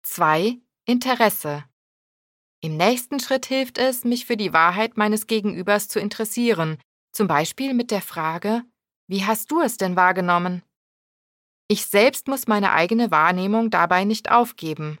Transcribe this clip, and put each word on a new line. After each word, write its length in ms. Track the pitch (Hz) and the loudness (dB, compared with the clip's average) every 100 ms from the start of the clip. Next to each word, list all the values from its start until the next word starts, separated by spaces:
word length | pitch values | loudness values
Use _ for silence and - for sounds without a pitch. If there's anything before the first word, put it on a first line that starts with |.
Zwei. 580 | - - 165 156 202 247 _ _ - | -12 0 2 2 0 -4 _ _ -2
Interesse. 760 | 247 247 240 220 - 151 147 147 _ _ _ _ _ _ _ _ _ | 0 0 2 2 2 -6 -8 -10 _ _ _ _ _ _ _ _ _
Im 160 | 160 156 | -8 0
nächsten 420 | 185 247 - 285 | 2 2 -4 -8
Schritt 240 | - 269 | -2 -4
hilft 320 | - 269 262 - | -2 -2 -2 -2
es, 280 | 262 254 | -2 0
mich 200 | 240 240 | -2 -4
für 140 | - 226 | -2 -2
die 160 | 190 | 2
Wahrheit 420 | 160 165 180 226 214 | 4 4 2 -2 0
meines 300 | 208 214 - | 0 0 0
Gegenübers 640 | 220 202 175 185 208 208 | -2 -2 -4 0 0 0
zu 120 | 208 | -4
interessieren, 800 | 208 - 220 - 240 185 160 156 _ _ _ | -4 -6 -6 -2 0 0 -2 -4 _ _ _
zum 160 | - 196 | -4 0
Beispiel 460 | 147 165 - 269 | 2 0 -4 -2
mit 160 | 247 240 | -2 -2
der 100 | 202 | -4
Frage: 600 | - 170 160 165 202 226 240 _ _ _ - | -6 -6 -6 -4 -4 -4 -6 _ _ _ -8
„Wie 200 | 196 196 | -4 -2
hast 240 | 220 - | -4 -2
du 100 | 311 | -2
es 160 | 330 - | -2 -2
denn 200 | 190 180 | -2 2
wahrgenommen?“ 680 | 180 185 180 175 180 180 _ _ _ _ _ _ _ _ _ _ _ | 2 2 0 0 0 -6 _ _ _ _ _ _ _ _ _ _ _
Ich 180 | 214 - | -2 2
selbst 400 | 202 240 269 - | 4 4 2 -6
muss 200 | 269 - | -4 0
meine 260 | 208 196 | 0 2
eigene 380 | 160 175 226 233 | 2 2 0 2
Wahrnehmung 600 | 160 160 180 190 220 226 | 4 2 2 0 0 2
dabei 340 | 190 170 180 | 2 2 2
nicht 260 | 202 220 - | 0 -2 2
aufgeben. 680 | 240 240 - 160 151 151 151 | 2 2 -4 -8 -6 -8 -10